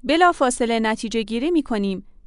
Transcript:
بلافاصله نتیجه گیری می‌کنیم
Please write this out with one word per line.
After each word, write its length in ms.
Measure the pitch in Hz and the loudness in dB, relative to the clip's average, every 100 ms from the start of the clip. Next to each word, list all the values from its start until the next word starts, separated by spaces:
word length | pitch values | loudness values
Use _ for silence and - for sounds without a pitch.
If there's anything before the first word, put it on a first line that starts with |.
بلافاصله 760 | 247 320 349 339 262 247 233 226 | 0 4 4 4 0 0 0 0
نتیجه 440 | 220 226 226 226 | 0 -2 -4 -4
گیری 280 | 208 226 294 | -4 -4 0
می‌کنیم 560 | 339 269 220 202 185 - - | 0 0 -2 -2 -4 -10 -20